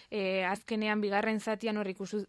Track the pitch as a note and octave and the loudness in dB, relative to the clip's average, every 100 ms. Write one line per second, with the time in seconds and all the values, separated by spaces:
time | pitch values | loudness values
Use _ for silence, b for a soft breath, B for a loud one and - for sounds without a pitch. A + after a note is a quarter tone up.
0 | B G#3+ F#3+ F#3+ F3+ G3+ - A3 G#3+ G#3+ | B -2 0 2 0 -2 -2 -2 2 2
1 | G#3 G3+ A3 A3 A3 G#3+ A3+ G#3 G3+ - | 2 2 2 0 -2 -2 0 0 -2 -4
2 | F#3+ G#3 | -4 -4